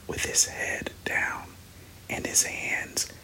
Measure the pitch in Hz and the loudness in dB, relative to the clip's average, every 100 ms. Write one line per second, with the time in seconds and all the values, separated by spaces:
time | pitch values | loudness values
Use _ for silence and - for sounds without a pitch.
0 | - - - - - - - - - - | -6 -2 2 4 4 2 0 0 -4 -4
1 | - - - - - - - - - - | 0 2 2 0 -6 -14 -16 -16 -16 -12
2 | - - - - - - - - - - | -6 -4 2 4 4 2 0 0 0 -2
3 | - - | -2 -6